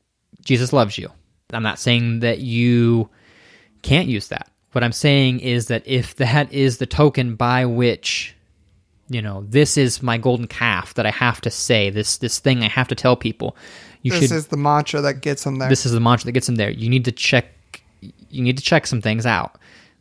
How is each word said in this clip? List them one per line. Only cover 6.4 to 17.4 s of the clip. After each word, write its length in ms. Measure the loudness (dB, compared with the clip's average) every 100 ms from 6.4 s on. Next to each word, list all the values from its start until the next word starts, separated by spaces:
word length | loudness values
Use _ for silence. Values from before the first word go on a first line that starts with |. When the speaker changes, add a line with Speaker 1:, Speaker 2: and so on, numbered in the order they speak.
| 0
Speaker 1:
is 260 | 0 0 0
the 80 | -4
token 500 | 2 2 2 -2 -2
by 300 | 0 2 0
which, 720 | 2 0 0 -4 -6 -8 -16 _ _ _ _ _ _ -8
you 140 | -6
know, 240 | -6 -8 0
this 300 | 2 4 4
is 260 | 2 0
my 140 | -2 0
golden 300 | 0 0 -2
calf 460 | -2 0 0 -4 -2
that 100 | -2
I 60 |
have 280 | 0 0 0
to 100 | -6
say, 380 | -6 0 2 2
this, 280 | -2 -4 -4
this 220 | -4 -2
thing 220 | 0 2
I 40 | 0
have 220 | 0 -2
to 60 | 0
tell 200 | 2 2
people, 400 | 0 -6 -8 -10 -18 -20 -20 -8
you 100 | -2
Speaker 2:
This 100 | 2 2
Speaker 1:
should 20 | 0
Speaker 2:
is 120 | -2
the 100 | -2
mantra 440 | 2 2 0 -2
that 200 | -2 -2
gets 220 | -4 -4 -4
them 120 | -4
there. 100 | 0
Speaker 1:
This 160 | 2 2
is 60 |
the 60 | 2
mantra 260 | 2 2 0
that 80 |
gets 120 | -2 -2
them 80 | 0
there. 140 | -2
You 180 | -2 0
need 160 | 0 0
to 60 |
check, 360 | -4 0 0